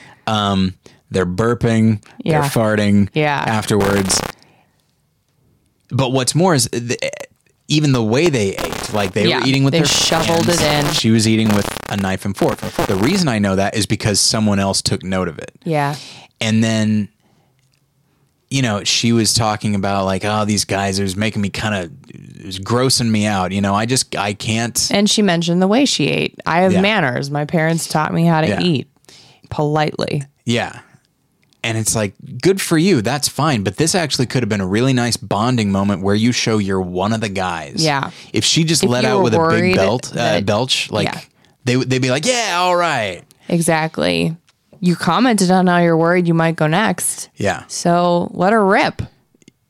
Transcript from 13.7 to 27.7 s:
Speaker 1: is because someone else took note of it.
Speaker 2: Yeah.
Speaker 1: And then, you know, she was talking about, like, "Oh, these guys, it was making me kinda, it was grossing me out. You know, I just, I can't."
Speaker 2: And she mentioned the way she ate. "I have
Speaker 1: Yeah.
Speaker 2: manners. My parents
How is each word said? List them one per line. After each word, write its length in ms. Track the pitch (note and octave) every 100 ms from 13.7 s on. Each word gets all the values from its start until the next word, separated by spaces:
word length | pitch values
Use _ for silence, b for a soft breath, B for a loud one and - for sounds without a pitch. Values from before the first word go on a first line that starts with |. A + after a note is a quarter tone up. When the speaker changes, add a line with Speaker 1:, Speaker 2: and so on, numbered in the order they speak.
| A2+
Speaker 1:
is 100 | F#2+
because 340 | G#2+ A2 G2
someone 400 | - A2+ G#2+ G2
else 220 | G2 F#2+
took 220 | - G2
note 240 | F#2 F#2+ F2
of 100 | -
it. 140 | - -
Speaker 2:
Yeah. 320 | F3 D3+ C#3+ D3+ B B B -
Speaker 1:
And 240 | A2+ A2
then, 460 | A2+ A2 G#2+ G#2+ G2 _ _ _ _ _ _ _ _ _ _ _ _ _ -
you 120 | C3+
know, 220 | B2 G2+
she 280 | - - A#2
was 200 | A#2 G#2+
talking 420 | - A2 G#2 A2 G2+
about, 300 | G2 G2 F#2+
like, 180 | F#2+ G#2
"Oh, 180 | G#2+ G#2
these 200 | G2+ -
guys, 340 | G2 G2+ F#2+
it 40 |
was 120 | G2 G2
making 260 | A2 G#2+
me 80 | G2
kinda, 400 | - A2 G2 F2 F#2+ -
it 360 | - G1+ - F#2+
was 140 | F#2
grossing 500 | G2 A#2+ C3 C3 A#2
me 160 | G#2+ G#2+
out. 260 | G2 F2+
You 100 | G2+
know, 120 | G2 G2+
I 100 | A2+
just, 300 | C3 - -
I 180 | G2+
can't." 540 | G#2 A2+ A2+ A#2 - -
Speaker 2:
And 180 | G3+ G#3
she 120 | -
mentioned 400 | G3 E3+ E3+ F3
the 60 | F#3+
way 180 | A#3 C4
she 220 | - D3+
ate. 320 | - D2+ - -
"I 160 | E3
have 120 | F#3+
Speaker 1:
Yeah. 80 | F3+
Speaker 2:
manners. 480 | G3+ G#3+ C#3 B2+ C#3
My 140 | C#3+ D3
parents 420 | E3+ D#3+